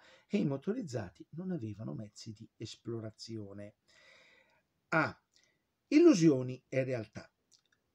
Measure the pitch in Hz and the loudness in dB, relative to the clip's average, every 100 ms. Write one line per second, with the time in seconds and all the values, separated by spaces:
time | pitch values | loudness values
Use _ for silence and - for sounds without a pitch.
0 | - - _ 208 165 135 180 247 180 120 | -12 -20 _ 0 0 -2 -4 -6 -6 -8
1 | 90 - - 151 185 170 110 101 120 147 | -8 -14 -16 -10 -6 -6 -6 -8 -10 -10
2 | 104 - - 107 107 - 113 - 113 117 | -12 -16 -16 -16 -18 -14 -14 -12 -10 -8
3 | 110 - - 110 101 101 104 - _ _ | -10 -14 -12 -12 -12 -14 -16 -20 _ _
4 | - - _ _ _ _ _ _ - 160 | -20 -20 _ _ _ _ _ _ -2 0
5 | 135 - _ _ _ _ _ _ - 294 | 0 -4 _ _ _ _ _ _ 2 8
6 | 339 214 165 135 127 127 - 131 131 123 | 8 8 6 4 0 -8 -6 -2 -2 -4
7 | 107 - - _ _ _ _ _ _ | -6 -12 -18 _ _ _ _ _ _